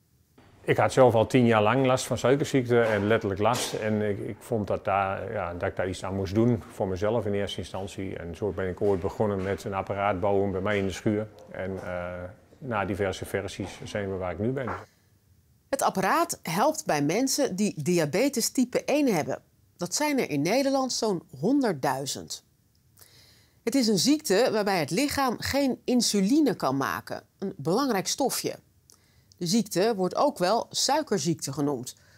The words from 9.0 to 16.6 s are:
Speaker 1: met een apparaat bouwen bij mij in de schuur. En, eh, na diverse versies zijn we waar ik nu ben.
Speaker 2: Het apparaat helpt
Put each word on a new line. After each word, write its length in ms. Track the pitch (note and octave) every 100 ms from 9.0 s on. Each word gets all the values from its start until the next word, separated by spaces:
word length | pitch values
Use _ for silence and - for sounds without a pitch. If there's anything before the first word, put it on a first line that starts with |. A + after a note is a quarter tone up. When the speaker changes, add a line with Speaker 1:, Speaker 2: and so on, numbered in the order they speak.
| F#2+ - G#2+ G2
Speaker 1:
met 200 | F#2+ F#2+
een 100 | A2+
apparaat 460 | G2 F#2+ G2 G2+ G2
bouwen 320 | G2+ G2 G2
bij 100 | F#2+
mij 160 | G2 G#2
in 80 | G2
de 60 |
schuur. 360 | F2 - G#2 G#2+ - -
En, 260 | - F#2+ F#2+
eh, 300 | F#2 F2+ F2 F2+ F2+ - _ -
na 280 | C#3 A2 F#2+
diverse 400 | G2 G2 F#2 -
versies 540 | G2 G2 - F#2+ -
zijn 280 | - G#2+ G2+
we 60 | F#2+
waar 140 | F#2
ik 80 | E2+
nu 100 | A2
ben. 200 | C3 A#2+ F#2 - _ _ _ _ _ _ _ _
Speaker 2:
Het 120 | C#4
apparaat 580 | - F#3+ F#3 C#4+ E4 -
helpt 420 | - E3